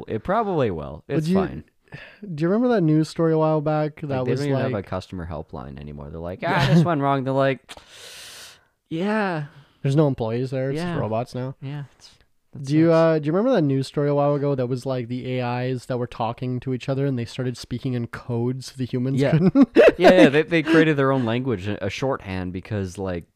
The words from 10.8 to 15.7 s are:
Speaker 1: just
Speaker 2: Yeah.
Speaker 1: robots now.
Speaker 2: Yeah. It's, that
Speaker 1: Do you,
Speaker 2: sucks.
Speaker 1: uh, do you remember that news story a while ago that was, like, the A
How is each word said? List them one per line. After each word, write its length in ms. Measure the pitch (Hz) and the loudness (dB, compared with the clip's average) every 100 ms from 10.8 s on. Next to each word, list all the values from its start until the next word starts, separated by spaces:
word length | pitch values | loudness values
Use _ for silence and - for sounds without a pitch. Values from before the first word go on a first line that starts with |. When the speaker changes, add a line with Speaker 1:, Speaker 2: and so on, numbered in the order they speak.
Speaker 1:
just 60 | 175 | -4
Speaker 2:
Yeah. 100 | 143 | -4
Speaker 1:
robots 360 | 107 110 120 | -4 -4 -4
now. 220 | 127 131 - | -8 -10 -10
Speaker 2:
Yeah. 220 | 135 147 131 _ | -12 -12 -14 _
It's, 140 | - _ _ _ _ | -20 _ _ _ _
that 120 | - | -12
Speaker 1:
Do 120 | 135 151 | 0 4
you, 100 | 165 | 6
Speaker 2:
sucks. 60 | 165 | 6
Speaker 1:
uh, 220 | 165 156 | 4 2
do 60 | 147 | 0
you 60 | |
remember 220 | 180 254 | 0 2
that 80 | 226 | 2
news 240 | 143 135 131 | 2 0 -2
story 220 | 151 143 | -2 0
a 60 | |
while 200 | 143 143 | 2 2
ago 220 | 143 143 135 | 0 0 -2
that 100 | 123 | -2
was, 180 | 127 | -4
like, 220 | 131 127 120 | -4 -6 -4
the 320 | 127 127 127 | -6 -4 -4
A 320 | 120 123 127 | -4 -4 -4